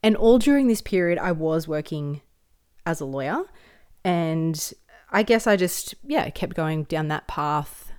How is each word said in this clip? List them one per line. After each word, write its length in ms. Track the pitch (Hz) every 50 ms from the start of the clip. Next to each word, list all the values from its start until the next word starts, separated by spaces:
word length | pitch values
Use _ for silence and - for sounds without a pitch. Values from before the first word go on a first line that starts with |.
| -
And 140 | 220 214 202
all 200 | 214 226 233 254
during 300 | 220 285 285 285 277 247
this 140 | 226 208
period, 360 | - - - 185 175 170 175 170
I 140 | - 180
was 340 | 175 156 160 160 160 165 156
working 560 | 156 156 151 151 - - 151 147 143 143 147 _ _ _ _ _ _ _ _ _ _ _ _ -
as 140 | - 165 156
a 60 | 147
lawyer. 380 | 135 135 139 131 139 175 285 370 - - - - - _ _ _ _ - _ _
And 720 | 185 180 170 170 160 160 165 160 165 160 156 - - - _ _ _ _ _ _ _
I 140 | - 196 220
guess 240 | - 240 220 - 233
I 80 | 208
just, 400 | 196 180 175 - - - - - - -
yeah, 240 | - 294 311 - -
kept 260 | - - - - -
going 280 | - 160 156 156 156 151
down 240 | - - 156 156 151
that 200 | 151 151 - -
path 640 | - - 147 151 151 151 147 - - - - - -